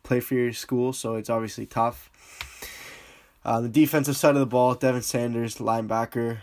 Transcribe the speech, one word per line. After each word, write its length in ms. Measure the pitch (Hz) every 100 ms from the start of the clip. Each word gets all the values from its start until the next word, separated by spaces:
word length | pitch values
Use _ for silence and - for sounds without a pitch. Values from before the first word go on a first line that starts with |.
play 160 | - 123
for 160 | - 127
your 180 | 120
school, 400 | 117 - 123 127
so 220 | 131 113 113
it's 140 | 107
obviously 360 | 113 110 - -
tough. 440 | 117 117 - - _ - - - - - - - - - - _ _ -
Uh, 160 | 117
the 80 | 117
defensive 480 | 110 151 156 143 139
side 160 | 151
of 60 | 143
the 60 | 127
ball, 280 | 123 123
Devin 300 | 123 131 123
Sanders, 540 | 113 123 120 117 113 -
linebacker, 840 | 113 113 110 110 117 120 117 113